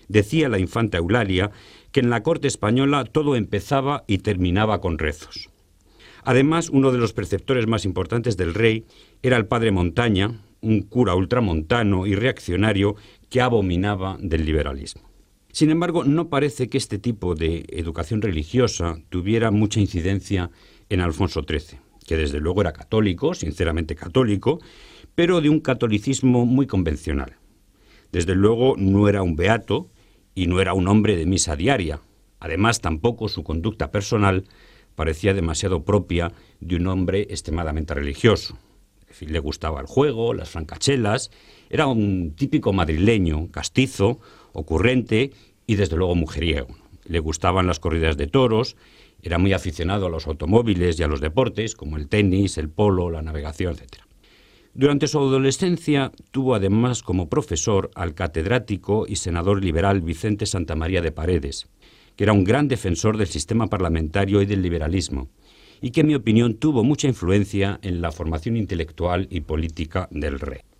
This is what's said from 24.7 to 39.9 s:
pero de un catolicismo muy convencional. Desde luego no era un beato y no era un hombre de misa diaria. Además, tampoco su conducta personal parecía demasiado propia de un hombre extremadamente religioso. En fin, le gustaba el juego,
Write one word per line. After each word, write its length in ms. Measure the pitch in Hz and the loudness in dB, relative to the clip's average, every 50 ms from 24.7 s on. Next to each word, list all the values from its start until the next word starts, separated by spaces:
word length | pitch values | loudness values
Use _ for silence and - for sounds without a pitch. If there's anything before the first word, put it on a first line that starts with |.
| - - - - - - - - - | -20 -20 -20 -20 -20 -20 -20 -8 -2
pero 260 | - 170 170 180 170 | 0 2 2 2 2
de 80 | 147 147 | 4 4
un 100 | 156 151 | 2 2
catolicismo 840 | - 143 131 117 - 113 104 101 104 139 131 - - 127 123 123 120 120 | 2 0 -2 0 0 0 0 0 0 -2 -2 2 4 4 4 4 4 4
muy 180 | 127 135 139 | 4 2 2
convencional. 680 | 135 - 95 85 80 76 71 - 85 71 69 67 - - _ _ _ _ _ _ _ _ _ _ _ _ - _ _ | 2 0 0 0 0 -2 -4 -2 -4 -4 -4 -4 -6 -12 _ _ _ _ _ _ _ _ _ _ _ _ -20 _ _
Desde 220 | - 87 85 90 92 | -4 -2 0 0 2
luego 400 | 95 101 107 117 117 127 131 - - | 4 4 4 4 4 4 2 2 2
no 280 | 98 95 98 101 104 101 | 2 4 4 4 4 4
era 140 | 98 101 | 4 2
un 140 | 92 87 82 | 0 -2 0
beato 560 | 73 87 101 113 110 - - 101 135 185 - _ _ _ _ _ _ _ _ - | 0 2 2 2 2 0 -2 -4 -4 -4 -8 _ _ _ _ _ _ _ _ -4
y 140 | 95 87 85 | -2 0 2
no 120 | 90 92 | 2 2
era 140 | 95 87 92 | 2 2 2
un 140 | 95 90 95 | 2 2 4
hombre 280 | 104 110 104 104 101 | 4 4 4 4 2
de 120 | 85 80 87 | 0 0 0
misa 280 | 95 85 - - 76 | 0 0 0 -2 -2
diaria. 460 | 71 90 127 143 131 - 73 73 73 - _ _ _ _ _ _ - | -2 0 0 0 0 0 -4 -6 -8 -12 _ _ _ _ _ _ -14
Además, 420 | - 80 82 87 104 117 117 - | -8 -6 -2 0 2 2 2 0
tampoco 480 | - 82 80 76 - 120 120 - 110 104 | -2 -4 -4 0 0 -2 -2 -2 -4 -6
su 140 | - - - | -6 -6 -6
conducta 480 | - 78 80 82 113 - - 78 - | -6 -4 -4 -4 -4 -4 -4 -6 -4
personal 540 | - 104 101 - 123 104 101 98 95 92 - - - - - - - - _ _ _ | -4 -4 -4 -2 0 2 2 2 2 0 -2 -6 -14 -20 -20 -20 -20 -20 _ _ _
parecía 400 | - 78 80 78 78 - 98 98 | -6 -4 -4 -2 0 0 0 0
demasiado 500 | 98 85 80 78 - - 92 90 82 - | 2 0 -2 -2 -2 -2 -2 -2 -2 0
propia 480 | - 104 101 85 - 85 85 85 82 - - - _ _ - | 2 0 0 2 0 -2 -2 -2 -2 -6 -10 -20 _ _ -14
de 160 | - 82 87 85 | -8 -4 -2 0
un 100 | 87 95 | 0 0
hombre 400 | 92 95 92 87 90 101 104 - | 0 0 0 0 0 -2 -2 -4
extremadamente 640 | - - - - 78 82 85 78 78 80 76 - 73 | -6 -10 -8 -6 -4 -4 -4 -4 -4 -4 -4 -4 -4
religioso. 640 | 69 71 71 71 - - 113 101 - - - - - _ _ _ _ _ _ _ _ _ _ | -6 -4 -6 -2 2 4 4 4 4 0 -8 -14 -16 _ _ _ _ _ _ _ _ _ _
En 60 | - | -20
fin, 180 | - - 76 | -16 -10 -6
le 60 | 80 82 | -4 -4
gustaba 420 | 76 76 73 - - 80 78 69 | -4 -4 -6 -6 -4 -4 -4 -6
el 40 | 67 | -6
juego, 480 | - | -4